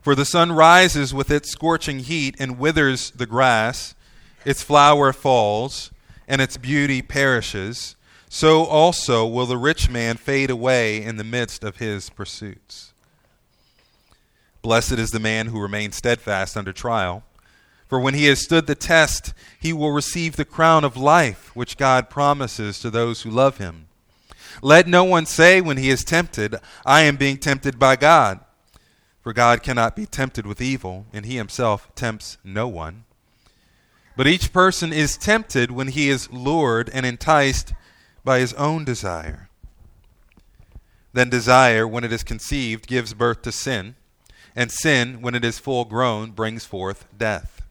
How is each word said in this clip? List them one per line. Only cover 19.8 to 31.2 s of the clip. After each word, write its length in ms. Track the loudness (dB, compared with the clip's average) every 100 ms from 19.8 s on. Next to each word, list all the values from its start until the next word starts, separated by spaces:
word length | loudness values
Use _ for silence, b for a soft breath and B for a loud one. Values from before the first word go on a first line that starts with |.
| -2
receive 440 | -2 -4 -6 -6 -6
the 100 | -8
crown 380 | 2 4 4
of 140 | 2 0
life 580 | 4 4 2 -4 -14 -10
which 220 | -10 -2
God 320 | 2 2 0
promises 680 | -2 0 0 -4 -8 -8 -8
to 100 | -6
those 320 | -2 -2 -4
who 80 | -6
love 280 | 0 0 0
him. 300 | -12 -14 -20 _ _ B B B B B
Let 240 | 6 6 8
no 160 | 4
one 220 | 4 2 0
say 340 | 6 6 6
when 160 | 2 -2
he 120 | 0
is 140 | 0
tempted, 520 | 0 -2 -2 -6 -6 -8 B B 4
"I 160 | 6
am 160 | 6 2
being 200 | -2 -2
tempted 400 | -4 -2 -4 2
by 180 | 2 4
God." 420 | 6 6 4 -2 _ _ _ _ _ _ _ _
For 100 | -8
God 300 | 2 2 2
cannot 340 | 0 -2 -2 -4
be 120 | -12
tempted 400 | -6 -6 -6 -12
with 120 | -8
evil, 460 | -6 -6 -10 -14 -14
and 120 | -14